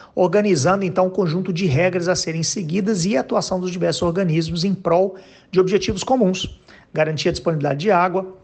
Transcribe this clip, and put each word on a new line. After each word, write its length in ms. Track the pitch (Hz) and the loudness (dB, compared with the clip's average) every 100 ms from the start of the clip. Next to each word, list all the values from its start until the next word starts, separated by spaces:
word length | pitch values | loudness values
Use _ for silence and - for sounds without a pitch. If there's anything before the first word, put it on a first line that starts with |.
| - | -8
Organizando, 720 | - 180 208 208 160 156 196 | 0 2 2 2 2 2 0
então, 220 | 185 185 185 | 0 0 0
um 40 | |
conjunto 420 | 185 175 175 190 | 0 0 0 -2
de 140 | 165 190 | -2 2
regras 420 | 135 180 180 175 | 2 2 0 -2
a 80 | 175 | -2
serem 260 | 170 160 | -2 -4
seguidas 600 | 160 - 156 185 196 196 | -4 -4 -4 -2 0 0
e 120 | 180 254 | 0 -2
a 40 | |
atuação 400 | 254 233 - 185 | 0 -2 -2 -4
dos 100 | 180 | -4
diversos 320 | 175 170 - | -2 -2 0
organismos 600 | 175 175 180 160 160 170 | -2 0 0 0 -2 -2
em 100 | 196 | -2
prol 420 | 185 165 170 196 - - - _ | -2 2 2 2 -4 -20 -20 _
de 100 | 180 | 2
objetivos 420 | 185 196 226 196 | 2 2 0 -4
comuns, 560 | - 254 190 185 - - - - - | 0 2 2 0 -6 -12 -20 -20 -6
garantir 360 | 156 156 151 175 | -2 0 0 -2
a 40 | |
disponibilidade 480 | - 170 156 147 139 | 0 -2 0 0 0
de 100 | 208 | 2
água, 440 | 175 180 185 190 - | 2 2 0 -6 -12